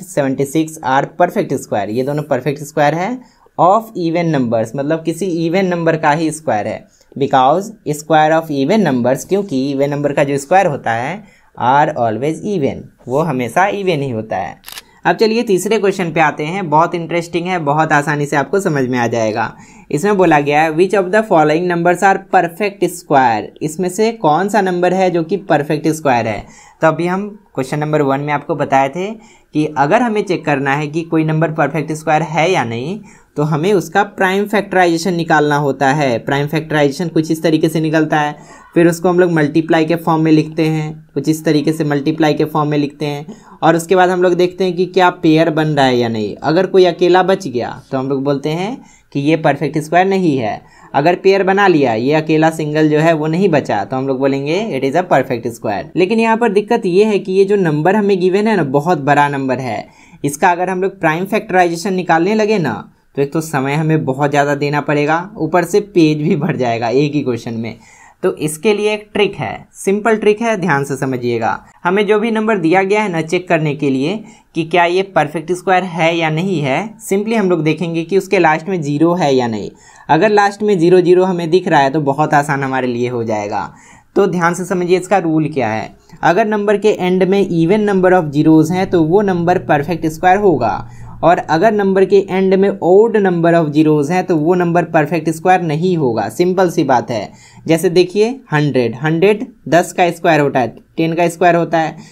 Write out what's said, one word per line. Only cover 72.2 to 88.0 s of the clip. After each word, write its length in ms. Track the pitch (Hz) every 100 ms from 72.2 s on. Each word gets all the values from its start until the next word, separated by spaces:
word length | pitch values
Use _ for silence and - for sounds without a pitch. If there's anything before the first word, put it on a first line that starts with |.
| 226
नंबर 260 | 220 220 208
दिया 260 | 160 185
गया 180 | 190 214
है 100 | 208
ना 100 | 165
चेक 240 | 156 180 180
करने 260 | 165 151 143
के 140 | 143
लिए 340 | 131 147 214 - - _ 160
कि 80 | 160
क्या 200 | 175 175
ये 160 | 185 196
परफेक्ट 400 | 160 147 165 160
स्क्वायर 320 | 180 196 180 185
है 300 | 170 165 170
या 120 | 160
नहीं 300 | 156 196 160
है, 360 | 143 147 220 -
simply 340 | - 196 214 226
हम 140 | 190
लोग 140 | 175
देखेंगे 400 | 151 156 170 165
कि 140 | 165 196
उसके 220 | 185 196
लास्ट 300 | 160 160 160
में 120 | 180
ज़ीरो 320 | 143 147 165
है 200 | 180 147 131
या 120 | 117
नहीं। 220 | 104 - - - - -
अगर 200 | 151 214
लास्ट 340 | 208 202 202
में 140 | 208 185
ज़ीरो 220 | 170 185
ज़ीरो 220 | 175 180
हमें 260 | 185 175 165
दिख 180 | 180 180
रहा 120 | 151
है 120 | 135
तो 100 | 156
बहुत 320 | 139 151 151
आसान 300 | 147 147 139
हमारे 240 | 135 131 127
लिए 220 | 120 120
हो 140 | 120
जाएगा। 480 | 113 107 104 104 80 - - - _ 185
तो 120 | 202
ध्यान 260 | 175 170
से 120 | 175 180
समझिए 340 | 185 170 180
इसका 180 | 180 196
रूल 280 | 165 156 147
क्या 200 | 147 110
है। 260 | 110 - - _ -
अगर 240 | 151 180 214
नंबर 300 | 214 208 208
के 120 | 208
एंड 320 | - 180 185 185
में 160 | 202
even 460 | 196 165 165 214 208
number 240 | 196